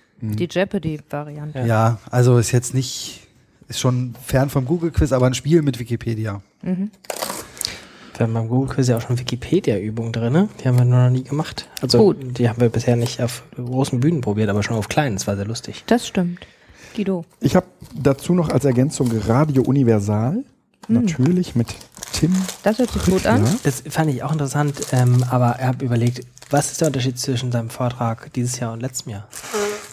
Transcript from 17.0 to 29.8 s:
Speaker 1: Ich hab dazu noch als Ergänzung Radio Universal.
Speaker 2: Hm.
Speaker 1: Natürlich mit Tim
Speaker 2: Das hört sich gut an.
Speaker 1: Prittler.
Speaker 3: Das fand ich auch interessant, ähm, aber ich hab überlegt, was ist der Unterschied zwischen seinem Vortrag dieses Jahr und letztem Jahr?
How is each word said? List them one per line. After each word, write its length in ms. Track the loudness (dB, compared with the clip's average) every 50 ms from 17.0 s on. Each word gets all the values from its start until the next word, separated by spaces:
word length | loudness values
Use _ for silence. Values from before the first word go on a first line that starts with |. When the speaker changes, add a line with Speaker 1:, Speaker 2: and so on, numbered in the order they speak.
| -4 -2 -4 -4 -6 _ _ -2
Speaker 1:
Ich 160 | -2 2 2
hab 100 | 2 0 0 _ _ -20 -16 -10
dazu 400 | 0 2 2 2 0 0 0 2
noch 160 | 2 2 2
als 160 | 0 2 2
Ergänzung 460 | 2 4 4 2 2 2 0 0 0 0
Radio 460 | 0 2 2 4 4 4 4 4 2
Universal. 840 | 4 4 4 4 4 4 4 4 2 0 0 0 0 0 -2 -2 -6 -8 _ _ _ _ _ _ -4
Speaker 2:
Hm. 80 | 0 2
Speaker 1:
Natürlich 580 | 2 2 0 2 2 2 2 4 2 0 0 0
mit 200 | -2 -2 -2 -4 -16 -18 -20 _ -18 -16 -8 -2
Tim 200 | -2 0 2 2 0 -2 -4 -8 -2 -2
Speaker 2:
Das 160 | -2 0 2
hört 100 | 0 -2
sich 140 | -2 0 2
gut 220 | 2 2 2 2
an. 160 | 2 2 4 4
Speaker 1:
Prittler. 160 | 2 0 0 0
Speaker 3:
Das 180 | -2 -2 -2 -8 -6 -2
fand 160 | 0 0 0
ich 140 | 0 -2 -2
auch 80 | -2
interessant, 500 | -2 -2 -2 -2 0 0 0 0 -2 -4 -6 -2 2
ähm, 300 | 2 4 4 4 4 2 2
aber 280 | 0 2 2 2 0 0
ich 60 | -2
hab 180 | -2 -2 -2 -2
überlegt, 420 | -2 0 0 0 0 -2 -4 -12 -16 _ -20 -8 -2
was 220 | -2 0 0 -2
ist 100 | -2 -2
der 60 | -2
Unterschied 320 | 0 0 -2 -4 -4 -4 -6
zwischen 320 | -6 -4 -4 -4 -4 -2
seinem 180 | -4 -4 -4 -6
Vortrag 600 | -6 -4 -4 -4 -4 -4 -4 -4 -4 -6 -10 -10 -6
dieses 260 | -4 -4 -4 -4 -6
Jahr 120 | -6 -8 -6
und 60 | -8
letztem 320 | -8 -8 -8 -10 -10 -10
Jahr? 160 | -12 -12 -12 -14 -16 -16 -12 -8 -4 -4 -4 -4 -6 -8